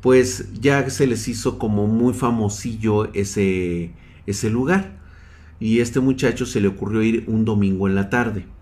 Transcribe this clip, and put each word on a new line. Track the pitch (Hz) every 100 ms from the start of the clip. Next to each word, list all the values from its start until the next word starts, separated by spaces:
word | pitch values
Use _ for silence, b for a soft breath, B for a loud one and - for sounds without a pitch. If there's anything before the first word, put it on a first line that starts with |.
pues | 127 127 123 - - -
ya | 127 139 131
se | 135 139
les | 110 120
hizo | 110 131 104
como | 113 104 104
muy | 110 120
famosillo | 120 120 117 104 101 120 110 107 104 107
ese, | 98 98 - 98 92 90 87 85 B B B -
ese | 101 107
lugar. | 113 131 190 190 - b b b b b b
Y | 110 117
este | 117 135
muchacho | 131 131 131 110 123
se | 113
le | 101
ocurrió | 98 98 110
ir | 110 113 110
un | 110 110
domingo | 104 98 95 98
en |
la | 98 98
tarde. | 123 117 101 87 -